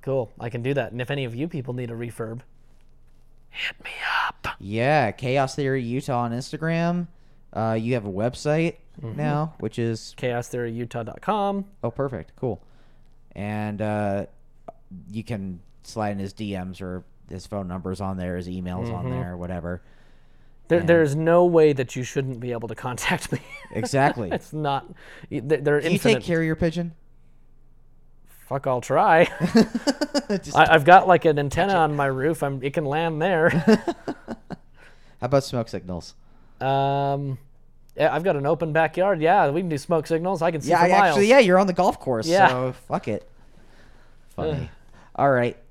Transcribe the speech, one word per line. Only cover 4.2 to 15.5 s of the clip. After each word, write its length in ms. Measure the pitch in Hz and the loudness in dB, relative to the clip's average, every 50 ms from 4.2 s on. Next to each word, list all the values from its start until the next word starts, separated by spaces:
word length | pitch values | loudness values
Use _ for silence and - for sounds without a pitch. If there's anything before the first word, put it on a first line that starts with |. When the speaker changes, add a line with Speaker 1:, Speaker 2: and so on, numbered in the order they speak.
| - - | -4 -6
Speaker 1:
up. 200 | - - - - - - | -8 -10 -12 -12 -12 -10
Speaker 2:
Yeah, 520 | - 95 104 113 120 135 151 151 127 104 | -10 -6 -4 -2 0 2 2 2 2 0
Chaos 440 | 95 - - 127 127 139 135 131 - | -2 -4 -6 -2 0 0 -2 -2 -4
Theory 280 | - 143 135 135 135 123 | -4 -4 -2 -2 -2 -4
Utah 380 | 117 120 127 - - 131 120 | -4 -6 -6 -4 -4 -4 -2
on 100 | 120 120 | -2 -4
Instagram. 760 | 117 120 127 - - 147 156 165 165 165 170 170 175 175 175 165 - - - - - - - - - | -4 -8 -8 -10 -10 -6 -4 -4 -2 0 0 -2 -2 -2 -6 -8 -12 -20 -20 -20 -20 -20 -20 -12 -6
Uh, 240 | - 110 113 113 113 | -4 -2 -2 -2 -2
you 140 | 113 117 123 | -2 -2 -2
have 100 | 120 101 | -2 -2
a 60 | 101 | -4
website 640 | 92 95 107 123 127 - - 151 151 156 165 170 - - - - - - | -4 -2 -2 -2 -4 -4 -2 -2 0 0 0 -2 -4 -8 -20 -20 -20 -14
Speaker 1:
Mm-hmm. 160 | 151 113 110 - | -12 -10 -8 -4
Speaker 2:
now, 360 | 147 151 147 147 156 160 156 - | -4 -2 -2 -2 -4 -6 -8 -8
which 200 | - 110 - - | -8 -8 -4 -2
is 340 | 117 117 113 110 - - - - | -2 -2 -2 -4 -8 -14 -14 -6
Speaker 1:
chaos 320 | - 127 120 120 120 - | -6 -4 -4 -4 -6 -6
theory 220 | - 123 120 117 113 | -8 -6 -6 -6 -6
utah 280 | 117 120 120 - 117 113 | -8 -8 -8 -8 -8 -8
dot 180 | 107 - - | -8 -12 -10
com. 420 | - - 190 214 202 202 202 202 196 - - - | -4 -4 -2 -2 0 -2 -2 -4 -6 -10 -14 -8
Speaker 2:
Oh, 80 | - 117 | -8 -8
perfect. 440 | 117 - 139 143 127 - 80 - - | -4 -4 -4 -4 -4 -8 -12 -14 -12
Cool. 260 | - - 127 104 - - - - - - - - - - - - - - - - | -8 -6 -6 -6 -6 -10 -20 -20 -20 -20 -20 -20 -20 -20 -20 -20 -20 -20 -18 -12
And, 460 | - 101 104 107 107 107 107 104 98 | -10 -8 -6 -6 -6 -6 -6 -6 -6
uh, 440 | 107 107 107 107 104 101 98 101 98 - - - - - - - - - - - - - 95 90 - - | -4 -4 -2 -2 -2 -2 -2 -4 -6 -8 -14 -20 -20 -20 -20 -20 -20 -20 -20 -20 -20 -20 -20 -20 -18 -12
you 140 | 101 110 107 | -10 -10 -8
can 380 | - 120 101 95 95 | -8 -8 -8 -8 -10